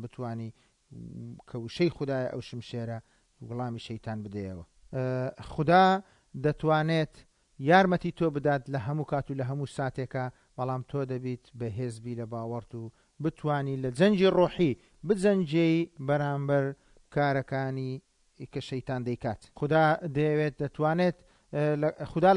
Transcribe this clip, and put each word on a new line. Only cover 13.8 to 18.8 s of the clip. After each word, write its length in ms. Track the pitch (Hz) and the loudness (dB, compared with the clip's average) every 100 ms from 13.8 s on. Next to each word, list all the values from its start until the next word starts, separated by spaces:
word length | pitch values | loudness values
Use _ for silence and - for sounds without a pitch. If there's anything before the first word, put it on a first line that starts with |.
لە 80 | 131 120 | -2 4
جەنجی 300 | 196 196 190 180 | 4 6 6 6
ڕۆحی 360 | 175 - 165 110 _ _ 151 | 4 4 2 0 _ _ -2
بجەنجەی 720 | 202 202 196 160 160 165 165 170 - 135 | 2 4 4 2 2 4 4 0 -4 -2
بەرامبەر 580 | 147 143 143 139 143 135 135 _ - _ | 0 0 -2 0 2 0 -4 _ -20 _
کارەکانی 800 | 147 143 135 127 135 135 131 131 131 - _ _ - 131 | 0 2 0 -2 -4 -4 -4 -6 -8 -12 _ _ -18 -12
کە 80 | 143 - | -10 -6
شەیتان 320 | 131 | -6